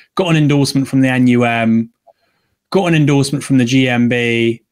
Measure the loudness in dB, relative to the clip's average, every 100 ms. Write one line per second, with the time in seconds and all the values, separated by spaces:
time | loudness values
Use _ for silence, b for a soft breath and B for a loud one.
0 | B -6 -2 0 2 0 0 -2 -2 0
1 | 0 2 2 2 0 0 0 -2 -4 _
2 | _ _ _ _ _ _ _ -2 0 2
3 | 2 2 0 -4 -2 0 2 0 0 0
4 | 0 0 -2 0 -2 -4 _